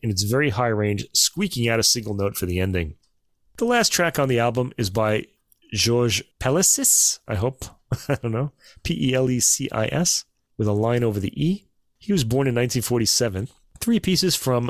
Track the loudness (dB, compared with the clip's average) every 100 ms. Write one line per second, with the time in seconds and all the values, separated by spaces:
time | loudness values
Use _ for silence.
0 | -4 -2 0 2 0 0 0 2 0 -2
1 | -2 0 0 0 -4 0 0 2 2 0
2 | -4 -2 -2 -2 -2 0 0 0 -4 -8
3 | _ _ _ _ _ -4 0 2 2 2
4 | 0 0 2 2 2 0 -4 -2 -4 0
5 | 0 0 -4 _ _ _ -10 -2 0 2
6 | 2 -2 -6 -6 -2 2 2 2 2 2
7 | 2 -2 -4 -2 -2 -4 -14 -14 -8 -6
8 | -4 -4 -2 -4 -4 _ -20 -10 -6 -2
9 | 0 2 2 2 0 0 -2 -2 -2 0
10 | 0 -2 -6 _ _ -2 0 2 2 2
11 | 0 -2 -4 -2 -2 -2 _ _ _ _
12 | -2 0 2 0 2 2 0 -2 0 0
13 | 2 0 0 -4 -8 _ _ -8 0 0
14 | 2 0 2 0 0 0